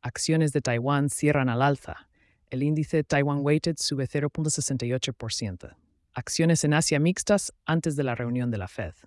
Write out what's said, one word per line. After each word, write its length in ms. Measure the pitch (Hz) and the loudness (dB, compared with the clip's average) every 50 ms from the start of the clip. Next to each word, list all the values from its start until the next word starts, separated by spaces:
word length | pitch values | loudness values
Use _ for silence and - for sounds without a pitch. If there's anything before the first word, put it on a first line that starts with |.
| - | -10
Acciones 480 | 123 - - - - 160 160 160 151 131 | -10 -8 -6 -2 0 2 2 2 2 2
de 80 | 147 | 0
Taiwán 500 | 131 - 120 120 120 135 143 143 143 143 | 0 0 0 0 2 2 2 2 2 0
cierran 380 | - - - 147 147 147 131 127 | -2 0 2 2 4 4 2 2
al 140 | 117 120 131 | 2 2 4
alza. 460 | 143 143 135 - - - - - _ _ _ _ _ _ _ _ _ | 2 2 0 -4 -14 -16 -16 -18 _ _ _ _ _ _ _ _ _
El 140 | - 127 139 | -6 -2 0
índice 400 | 147 156 151 156 - - 160 147 | 0 0 0 -2 0 0 -2 0
Taiwan 340 | _ 160 147 143 143 143 143 | _ 2 2 2 2 0 0
Weighted 360 | 139 143 151 156 - 170 160 - | 2 2 2 2 2 0 -2 -2
sube 300 | - - 151 135 135 123 | -4 -4 -2 -2 -4 -2
cero 220 | - 147 139 147 | -2 -2 -2 -2
punto 200 | _ - 156 151 | _ -2 -2 -2
sesenta 340 | 143 - 143 - 143 123 - | -2 -2 -2 -4 -2 -2 -2
y 80 | 120 123 | -2 -2
ocho 200 | 131 - - 120 | -2 -2 -6 -8
por 200 | _ - 113 - | _ -8 -8 -6
ciento. 360 | - 120 104 92 87 - - - _ _ _ _ _ _ _ _ | -6 -6 -6 -8 -8 -12 -18 -20 _ _ _ _ _ _ _ _
Acciones 520 | - 127 - - - 165 165 165 151 - | -12 -8 -6 0 2 4 4 4 4 4
en 100 | 147 147 | 2 2
Asia 240 | 151 165 - - 143 | 2 2 2 2 2
mixtas 540 | 151 170 185 - - - 208 202 - - - _ _ | 2 2 0 0 2 2 2 2 2 -2 -12 _ _
antes 280 | - 156 165 156 170 147 | 0 0 0 0 -2 -2
de 80 | 143 143 | -2 -2
la 140 | 131 120 | -2 -2
reunión 340 | 117 123 120 120 123 123 123 | -2 -2 -2 -2 -2 -2 -2
de 80 | 117 104 | -2 -4
la 80 | 95 | -4
Fed. 280 | 98 - - 110 82 - _ - | -6 -8 -8 -8 -8 -10 _ -20